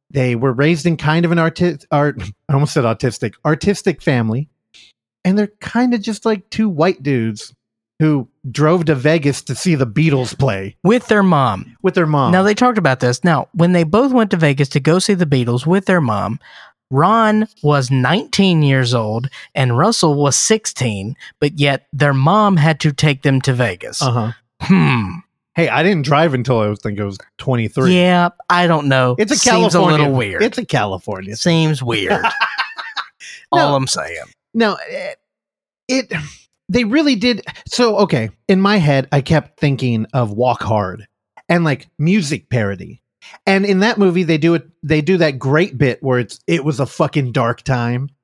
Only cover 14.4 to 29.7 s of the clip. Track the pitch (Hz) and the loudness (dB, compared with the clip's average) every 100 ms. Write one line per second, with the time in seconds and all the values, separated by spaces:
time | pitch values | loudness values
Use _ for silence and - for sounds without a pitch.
14.4 | 151 135 139 147 143 175 196 185 156 135 | 0 2 0 0 2 0 2 0 0 0
15.4 | 120 123 160 190 190 180 127 101 95 131 | 0 -2 0 0 2 0 0 -2 -4 -8
16.4 | - - - _ - 135 180 226 220 214 | -12 -20 -20 _ -4 2 4 4 2 2
17.4 | 214 _ 147 147 127 135 127 190 - - | -2 _ 0 2 2 0 2 0 -2 0
18.4 | 190 165 143 135 120 120 107 113 135 - | 2 4 4 2 2 0 -2 -4 -6 -12
19.4 | - - 127 120 202 233 165 143 143 - | -10 -2 0 2 2 2 0 2 0 0
20.4 | - 220 - - 123 101 101 - - - | 0 -2 -2 -4 -4 -4 -8 -12 -14 -4
21.4 | 147 160 143 135 _ 139 147 135 143 208 | -4 0 0 0 _ -2 0 2 2 4
22.4 | 208 180 160 151 151 139 151 139 143 135 | 4 4 2 2 -2 0 0 0 0 0
23.4 | 135 123 117 90 57 - 131 117 113 - | 0 0 -2 -4 -10 -4 -2 0 -2 -6
24.4 | _ - - 190 147 123 95 170 - _ | _ -8 2 2 4 0 -2 -8 -18 _
25.4 | _ - 151 120 180 175 135 147 165 131 | _ -2 0 2 2 0 2 2 2 0
26.4 | 123 117 104 104 113 101 101 95 - - | 0 0 0 -2 -6 -6 -6 -8 -16 -10
27.4 | - 123 107 - 180 180 180 175 175 - | -4 -2 -2 0 2 2 2 2 0 -4
28.4 | - 175 175 160 143 131 127 123 208 - | -2 0 2 0 2 2 2 0 -2 0
29.4 | 262 180 180 | 2 2 4